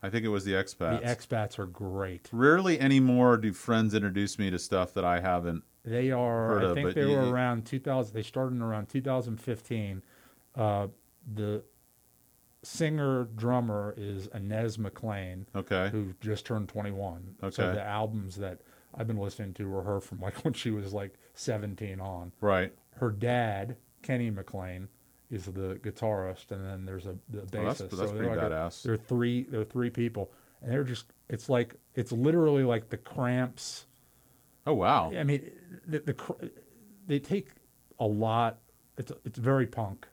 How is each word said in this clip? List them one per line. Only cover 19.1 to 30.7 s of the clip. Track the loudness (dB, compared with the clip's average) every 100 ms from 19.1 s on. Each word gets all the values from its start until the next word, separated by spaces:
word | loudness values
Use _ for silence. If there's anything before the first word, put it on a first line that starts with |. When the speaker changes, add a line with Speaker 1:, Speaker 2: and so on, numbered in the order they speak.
| -2
Speaker 2:
listening | -4 -6 -10
to | -6 -4
were | -4
her | -2 -4
from, | -4 -8
like, | -8 -2
<laughs> |
when | -2
she | 0 -2
was, | -2 -2
like, | -6 -6 -12 -20
seventeen | -10 -4 -2 -2 -6 -6 -6
on. | -8 -8 -10 -2
Speaker 1:
Right. | 4 4 2 -4 _ -4
Speaker 2:
Her | -2
dad, | 0 0 2 2 -2 -4 -8 _ _
Kenny | -4 -2 0
McLean, | -4 -8 -8 -8 -10 -12 _ _ _ _
is | -8 -8
the | -6 -4 -4
guitarist, | -8 -2 0 0 -2 -8 -10
and | -10
then | -8 -8 -8
there's | -8 -8
a, | -12 -10
the | -10
Speaker 1:
Oh, | -6 -2
that's, | 0 -2
Speaker 2:
bassist. | -4
Speaker 1:
that's |
Speaker 2:
So | -2 -2
they're | 0
Speaker 1:
pretty | 0
Speaker 2:
like | 2
a, | 0
Speaker 1:
badass. | 0 -2 -4
Speaker 2:
they're | -2 -2
three, | 0 2 2 0
they're | -2 -4
three | -4 -2 -2
people, | 0 -2 -2 -8 -10 _ _
and | -2